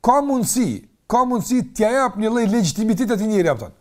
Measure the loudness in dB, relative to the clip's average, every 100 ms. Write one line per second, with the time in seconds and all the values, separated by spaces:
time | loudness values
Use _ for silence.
0 | 4 2 2 -2 0 0 -2 -2 -10 _
1 | _ 0 0 -2 0 -2 -2 -2 0 2
2 | 0 -2 -2 0 2 2 0 0 -2 0
3 | 0 -2 0 2 2 0 -6 -18